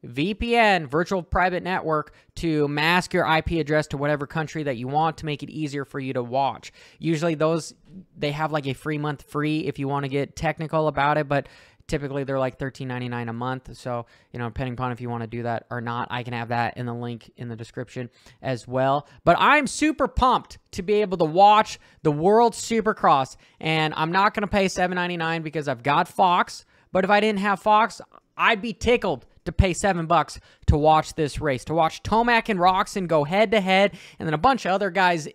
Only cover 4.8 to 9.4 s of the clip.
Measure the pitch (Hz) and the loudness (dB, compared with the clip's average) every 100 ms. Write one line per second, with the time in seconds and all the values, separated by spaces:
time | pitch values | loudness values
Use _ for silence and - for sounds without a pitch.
4.8 | 127 147 160 156 156 147 151 - 151 143 | -4 -2 -2 -2 -8 -8 -8 -8 -6 -6
5.8 | 135 143 131 131 120 127 135 117 - - | -8 -8 -6 -6 -2 -2 -2 -4 -14 -20
6.8 | - _ 151 160 170 156 156 165 - - | -20 _ -4 0 -2 0 0 0 -4 -18
7.8 | _ 185 175 - 147 147 156 151 135 127 | _ -20 -20 -6 -6 -2 -2 -2 -4 -6
8.8 | 156 151 151 143 - 147 | -4 -4 -4 -8 -8 -4